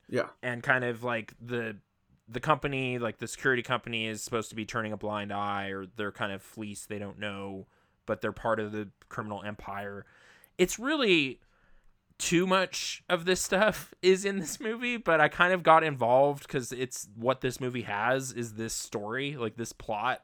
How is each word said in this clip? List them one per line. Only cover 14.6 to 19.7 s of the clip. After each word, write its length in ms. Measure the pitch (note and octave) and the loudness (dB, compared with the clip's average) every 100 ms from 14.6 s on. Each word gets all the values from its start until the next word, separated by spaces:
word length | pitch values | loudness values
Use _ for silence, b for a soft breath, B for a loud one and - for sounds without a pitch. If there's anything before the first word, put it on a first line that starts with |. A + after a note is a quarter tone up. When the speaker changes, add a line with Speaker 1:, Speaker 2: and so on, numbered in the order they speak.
Speaker 2:
movie, 360 | A3+ A#3 B3 A#3+ | -4 -2 -2 -2
but 220 | - D#3+ | 2 6
I 60 | D3+ | 6
kind 260 | - F3+ | 6 4
of 80 | F#3 | 6
got 220 | D#3+ D#3+ | 8 8
involved 640 | D#3+ C3+ A#2+ B2+ C#3+ C#3+ - | 6 2 6 8 8 4 -4
'cause 240 | C#3+ A#2 | -4 -4
it's 360 | B2 C3 - - | -4 -6 -6 -12
what 260 | G#2 A#2 B2+ | -2 0 2
this 200 | C3 A#2+ | -2 -2
movie 220 | B2+ B2 | -4 -4
has, 500 | G#2 G2+ A2+ C3+ C3 | -4 -2 2 2 0
is 220 | A#2+ A#2 | -6 -6
this 200 | G#2+ A2+ | -6 -6
story, 600 | - - A2+ G#2 B2 C#3 C#3+ | -6 -6 -6 -4 -4 -4 -4
like, 180 | A2+ A2+ | -4 -4
this 160 | A#2 | -8